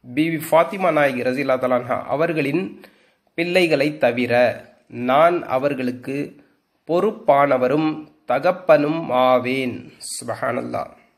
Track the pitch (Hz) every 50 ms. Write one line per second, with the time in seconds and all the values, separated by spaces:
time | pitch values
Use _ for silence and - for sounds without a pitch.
0 | _ 123 123 139 156 165 165 151 147 - 151 160 170 170 - 190 190 175 156 151
1 | 147 139 127 123 120 127 127 139 139 135 131 127 127 127 127 120 123 123 123 -
2 | - - 127 143 160 170 160 156 139 131 143 175 190 202 - - - - _ _
3 | _ _ _ _ _ _ _ - 170 175 175 185 180 165 156 139 139 151 151 -
4 | - 120 120 123 123 117 120 120 123 113 98 - - - _ _ _ _ - 120
5 | 123 127 131 147 160 170 175 170 - - 127 131 135 143 143 127 127 123 120 123
6 | - 131 135 143 147 - - - _ _ _ _ _ _ _ _ _ - 160 175
7 | 185 220 220 - - - 139 139 143 139 135 127 127 127 139 156 156 156 151 156
8 | 151 - _ _ _ - 123 139 147 180 180 180 - - 156 147 147 147 160 165
9 | 156 - 120 127 127 127 127 127 123 123 131 135 131 123 123 131 123 - - _
10 | - - - - 127 120 107 - 127 127 120 123 120 120 117 95 - - - -
11 | _ _ _